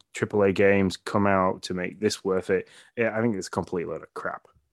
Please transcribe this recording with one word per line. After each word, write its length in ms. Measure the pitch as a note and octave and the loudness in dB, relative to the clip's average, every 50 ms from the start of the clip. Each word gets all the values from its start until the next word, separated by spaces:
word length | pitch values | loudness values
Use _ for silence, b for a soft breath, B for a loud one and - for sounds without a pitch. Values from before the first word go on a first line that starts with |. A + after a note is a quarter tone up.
| _ _ - | _ _ -8
triple 300 | - A#2 G#2+ - G#2 G2+ | -6 -4 -2 2 2 4
A 100 | G2 F#2 | 4 4
games 440 | F#2+ G2+ G2 G2+ G2 F#2+ F#2 - | 4 6 6 6 6 4 2 0
come 300 | - _ - - G#2+ G2+ | -4 _ -4 0 2 2
out 360 | G2+ G2 F#2+ F#2 F#2 F#2+ F#2 - | 4 4 4 2 2 0 -4 -6
to 120 | - F#2 | -8 -6
make 240 | F2+ F2+ F2+ - - | -6 -6 -8 -6 -2
this 240 | G#2+ G#2+ - - - | -2 -2 -2 -2 -2
worth 280 | G2 F#2 F#2 F2+ - | -2 -2 0 0 0
it," 180 | F#2+ F#2 - b b b b b b | 0 -2 -2 b b b b b b
yeah, 200 | - A#2 A2 G#2 | -2 -2 -2 0
I 40 | A2 | 0
think 160 | A#2 A#2+ G#2+ | -2 -2 -2
it's 120 | F#2 F2+ - | -4 -6 -6
a 20 | |
complete 380 | - G2+ E2+ - - F2+ E2 E2+ | -6 -6 -6 -4 -4 -6 -6 -6
load 140 | D#2+ D2+ D#2+ | -8 -10 -12
of 120 | - _ | -14 _
crap. 320 | - - F2+ - - - _ _ _ _ _ | -10 -10 -8 -10 -10 -14 _ _ _ _ _